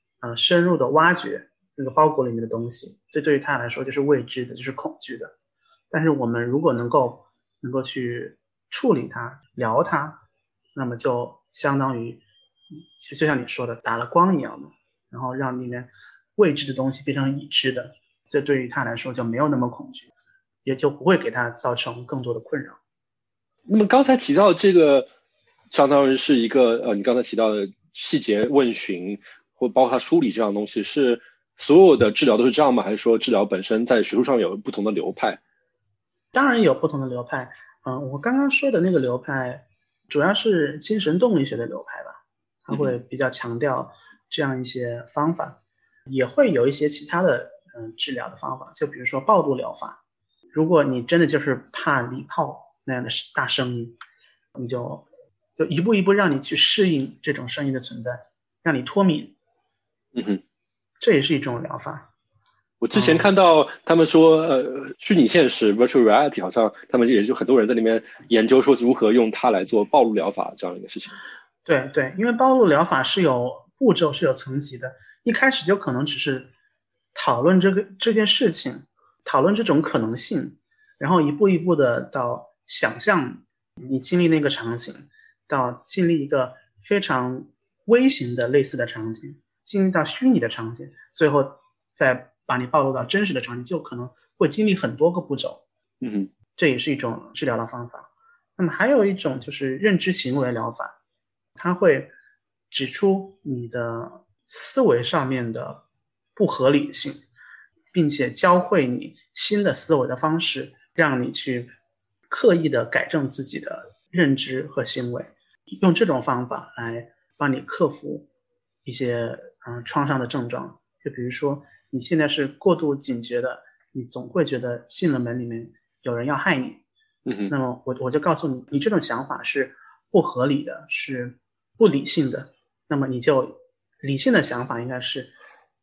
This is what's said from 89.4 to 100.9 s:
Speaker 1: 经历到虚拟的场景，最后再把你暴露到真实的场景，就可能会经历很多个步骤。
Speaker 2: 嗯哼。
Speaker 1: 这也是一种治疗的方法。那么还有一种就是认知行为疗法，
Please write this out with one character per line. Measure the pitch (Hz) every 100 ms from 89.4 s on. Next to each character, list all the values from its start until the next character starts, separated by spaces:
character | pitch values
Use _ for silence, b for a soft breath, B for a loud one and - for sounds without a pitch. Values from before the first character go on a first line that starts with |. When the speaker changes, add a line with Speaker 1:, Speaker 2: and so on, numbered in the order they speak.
| _ _
Speaker 1:
经 | - 202 190
历 |
到 | 180
虚 | 147 - 262
拟 | 190
的 | 117
场 | - 113
景， | 120 - b b
最 | - 151
后 | 143 131 - _ _ _
再 | - 139 123 - _ -
把 | 127
你 | 123
暴 | 151
露 | 135
到 | 131
真 | 123 196 196
实 |
的 | 131
场 | 123 123
景， | 123
就 | 175
可 | - 120
能 | 127 _ _ -
会 | 156
经 | 208 214
历 |
很 | 190 117 120
多 | 165
个 | 180
步 | - 139
骤。 | - - _ _ _ -
Speaker 2:
嗯 | 123
哼。 | 104 95 _ _ -
Speaker 1:
这 | 156
也 | 123
是 | 156
一 | 131
种 | 120 - -
治 | -
疗 | 139 113
的 | 113
方 | 123 120
法。 | - - _ _ _ _ -
那 |
么 | 170
还 | - 226
有 | 277
一 | 202
种 | 190 151 131
就 | 143
是 | 139 135 135
认 | 208 180
知 | 190
行 | 180 127 139
为 | 127
疗 | 113 117
法， | - -